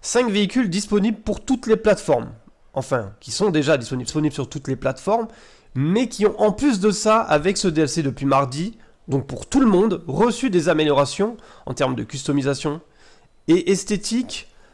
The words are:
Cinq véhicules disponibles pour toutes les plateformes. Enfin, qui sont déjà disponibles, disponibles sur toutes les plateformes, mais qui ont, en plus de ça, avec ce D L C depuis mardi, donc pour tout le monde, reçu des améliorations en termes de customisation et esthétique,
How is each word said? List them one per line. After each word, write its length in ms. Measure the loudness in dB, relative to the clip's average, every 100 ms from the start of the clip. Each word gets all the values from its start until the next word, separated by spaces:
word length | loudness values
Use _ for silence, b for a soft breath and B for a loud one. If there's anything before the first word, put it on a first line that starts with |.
Cinq 280 | -2 0 2
véhicules 380 | 2 0 0 0
disponibles 500 | -2 0 0 2 -2
pour 240 | -4 -4
toutes 240 | -2 -2 2
les 100 | 2
plateformes. 520 | 2 2 2 0 -2 -12 -20 _ -12
Enfin, 400 | -8 -2 -4 -4 -12
qui 120 | -10
sont 160 | -2 0
déjà 300 | 2 2 2
disponibles, 260 | 0 -8
disponibles 300 | -4 -2 -2
sur 160 | -2 -8
toutes 180 | -8 -6
les 80 | -4
plateformes, 520 | -4 -4 -2 -2 -2 B B B B
mais 340 | -2 0 0 0
qui 180 | 0 0
ont, 120 | 2
en 140 | 0
plus 260 | 2 0 2
de 120 | 2
ça, 300 | 2 2 2
avec 360 | 2 0 0 0
ce 120 | 0
D 120 | 0
L 80 | 0
C 140 | 0
depuis 240 | -4 -2 0
mardi, 500 | 2 0 -4 -8 -10 b b -4
donc 180 | -4 -4
pour 200 | -10 -2
tout 140 | 2
le 60 | 4
monde, 360 | 4 4 0 -4
reçu 440 | 0 0 0 0
des 180 | 2 2
améliorations 680 | 2 2 2 2 0 -4 -4 B B
en 80 | B
termes 220 | -4 -2
de 100 | -2
customisation 800 | -8 -8 -2 0 0 -2 -4 -6 -12 b b b b _ 2
et 240 | 2 4
esthétique, 760 | 0 0 -4 -2 -4 -4 -8 -14 b b